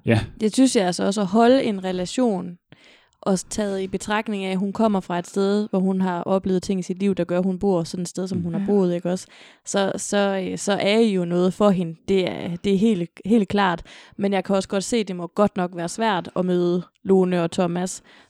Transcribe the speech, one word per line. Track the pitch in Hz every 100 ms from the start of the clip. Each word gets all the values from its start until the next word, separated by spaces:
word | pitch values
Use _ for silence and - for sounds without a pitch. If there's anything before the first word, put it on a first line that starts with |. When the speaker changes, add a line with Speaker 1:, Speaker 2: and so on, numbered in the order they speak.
| -
Speaker 1:
Ja. | 113 - -
Speaker 2:
Det | 214
synes | 202 262 247
jeg | 180
altså | 180 196
også, | 202
at | 196
holde | 220 233 269
en | 247 196
relation, | 185 185 180 - 247 190 180 175 _ - - - _ _ -
og | 185
taget | - - 208 196
i | 190
betragtning | 190 - 208 220 202 190
af, |
at | 190
hun | 202
kommer | 190 226 202
fra | - 175
et | -
sted, | - 196 202 208
hvor | 196
hun | 190 190
har | 185 175
oplevet | - 190 190 185
ting | - 196
i |
sit | 175 185
liv, | 202 185
der |
gør, | 170 175
at | 190
hun | 180
bor | 202 180
sådan | 165 180
et | 175
sted, | - 185
som | 190
Speaker 1:
Mm. |
Speaker 2:
hun | 170
har | 170
Speaker 3:
Ja. | 196
Speaker 2:
boet, | 202 180 175
ikke | 175
også? | 180 - - - _ -
Så, | 202 196 -
så, | - 208 202 196 180
øh, | 180
så | -
er | 196 196 214
I | 226
jo | 190 170
noget | 175 180
for | - 208
hende. | 185 170 160 -
Det | 190 180
er, | - - 170
det | 202
er | 196
helt, | 226 196 170 - 185
helt | 226 196
klart. | 202 196 170 - - - -
Men | 202
jeg | 196
kan | 185 196
også | 190
godt | 202
se, | 185 240
at | 202
det | 180
må | 170
godt | - 208 -
nok | 180 175
være | 170
svært | - 226 185 175 -
at | 180
møde | 180 175 180 175 _
Lone | 196 190 185 180
og | 170
Thomas | - 180 175 185 - _ -